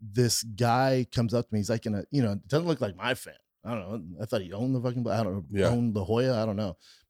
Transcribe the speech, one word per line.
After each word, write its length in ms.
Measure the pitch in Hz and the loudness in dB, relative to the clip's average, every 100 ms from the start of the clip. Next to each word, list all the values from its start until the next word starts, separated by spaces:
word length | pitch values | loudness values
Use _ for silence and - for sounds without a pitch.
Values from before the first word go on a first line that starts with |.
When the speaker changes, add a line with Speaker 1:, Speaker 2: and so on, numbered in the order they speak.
Speaker 1:
this 420 | 110 101 120 - | -4 2 2 2
guy 640 | 113 101 120 120 135 131 123 | -2 0 2 4 4 2 0
comes 200 | - 117 | 0 0
up 140 | 117 120 | 0 0
to 60 | |
me. 60 | 107 | -2
He's, 100 | 98 | 0
like, 160 | 113 113 | -2 -2
in 80 | |
a, 100 | 101 - | -4 -2
you 120 | 110 | 0
know, 100 | 110 | 2
it 140 | 101 - | 0 0
doesn't 180 | 151 170 | 0 2
look 120 | 143 | 0
like 160 | 113 87 | -2 -4
my 180 | 113 | -4
fan. 200 | 127 - 73 _ _ | -4 -6 -20 _ _
I 120 | 92 | -8
don't 160 | 117 90 | -6 -6
know. 320 | 113 82 76 | -8 -10 -10
I 20 | |
thought 160 | 110 113 | -4 -2
he 120 | 87 | -2
owned 200 | 98 127 | -4 -2
the 60 | 131 | 0
fucking, 260 | 123 120 117 | 0 -2 0
I 160 | 107 | 0
don't 120 | 104 | 0
know, 100 | 98 78 | -2 -2
Speaker 2:
Yeah. 180 | 104 92 | 2 4
Speaker 1:
owned 260 | 120 120 | 4 2
La 100 | 104 | 0
Jolla. 380 | 92 113 131 120 | 0 2 2 2
I 40 | 110 | 0
don't 100 | 101 | -2
know. 200 | 104 82 - - _ | -4 -6 -16 -20 _